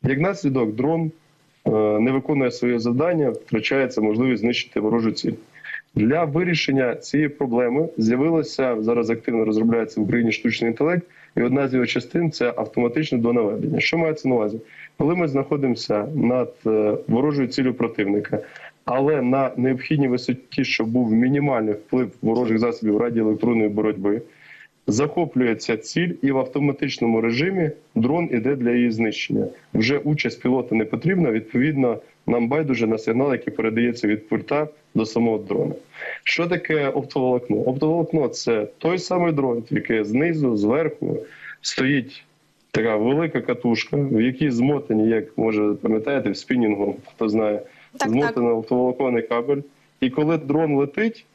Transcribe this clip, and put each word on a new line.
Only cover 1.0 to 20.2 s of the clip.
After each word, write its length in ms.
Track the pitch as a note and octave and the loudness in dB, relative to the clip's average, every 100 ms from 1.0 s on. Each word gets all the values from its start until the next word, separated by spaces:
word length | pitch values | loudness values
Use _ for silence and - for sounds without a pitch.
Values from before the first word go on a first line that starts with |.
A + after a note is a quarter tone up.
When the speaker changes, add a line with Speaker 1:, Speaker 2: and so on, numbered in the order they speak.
| D#3+ - _ _ _ _ - | -2 -8 _ _ _ _ -2
Speaker 1:
е, 20 | G#2+ G#2+ G#2+ | 2 2 2
не 120 | A#2 | 2
виконує 400 | C3+ C3 D3 B2+ | 0 0 0 0
своє 280 | - B2 A#2+ | 0 -2 0
завдання, 500 | A#2 A#2+ E3 E3+ C#3 | 0 0 0 2 0
втрачається 720 | A2 - A2 G#2+ C3+ C3 B2+ | -2 -4 -4 0 0 0 0
можливість 400 | G#2+ G#2+ C3 A#2 | 0 2 0 0
знищити 380 | A2+ A#2+ - - | 0 -2 -4 -2
ворожу 320 | G#2+ A#2 A2+ | 0 0 0
ціль. 220 | - A2+ A2 - - - - - - | -2 -4 -6 -12 -20 -16 -16 -8 0
Для 260 | G#2+ D3+ | 2 2
вирішення 720 | E3 D3 F3+ E3 - C3+ B2+ A2 | 0 0 0 0 0 0 0 -2
цієї 340 | - C#3+ D3+ | -2 0 0
проблеми 600 | C#3+ C3+ A#2 B2 C3 E3 - | -2 -2 2 2 2 -2 0
з'явилося, 760 | A2 B2 D3+ E3 D3 - C3 A#2 | 2 2 2 2 0 -2 0 0
зараз 300 | A2 A#2+ A2+ | 0 0 0
активно 360 | A2+ - A#2 A2 | -2 -2 0 2
розробляється 560 | G#2+ A2+ A#2 A2 - | 2 2 2 0 -2
в 20 | |
Україні 280 | G#2 A#2+ A2+ | 0 2 0
штучний 400 | G#2+ A#2 A2+ A#2 | 0 -2 0 -2
інтелект, 360 | A2+ D3 F3 F3 - - - | 0 0 0 -4 -20 -10 -2
і 40 | |
одна 260 | A#2+ C3 C#3 | 0 2 2
з 60 | |
його 120 | B2+ A#2+ | 0 0
частин — 460 | B2 A#2+ E3+ E3+ | -2 -2 -2 -2
це 220 | - B2 A#2 | 0 -2 -2
автоматичне 600 | A2 - A#2+ A#2+ D3+ B2+ | -4 0 0 0 -2 0
донаведення. 640 | A#2 A#2+ G#2+ G#2+ D#3 D#3 | 2 2 2 0 -2 -2
Що 180 | - E3+ | 0 0
мається 300 | D#3+ D#3 C3 | 0 0 0
на 80 | B2 | 2
увазі? 240 | G#2+ A2 - - - _ | 0 -4 -12 -20 -20 _
Коли 180 | D3 F3 | 0 2
ми 120 | E3 | 0
знаходимося 800 | C#3 C#3 D3 C3+ A2+ - G#2+ G#2 D3+ | 0 -2 0 0 -2 0 -2 0 0
над, 380 | A#2+ B2+ A#2 - A2+ | 2 2 -2 -4 0
е, 320 | A2 G#2+ G#2+ - | 2 2 0 0
ворожою 400 | A2 C#3+ C#3+ B2+ | 0 2 0 -2
ціллю 260 | - B2+ | 0 -2
противника, 680 | A#2+ A#2 A2+ G2 G2+ G2+ - - - - _ - | 0 -4 -2 0 0 0 -6 -8 -18 -20 _ -4
але 360 | B2 C#3 D3+ | 0 2 2
на 300 | B2 C3+ C3 - | 2 2 0 0
необхідній 500 | B2+ C3 - D#3 C#3 | 0 0 0 0 2
висоті, 560 | B2 | 0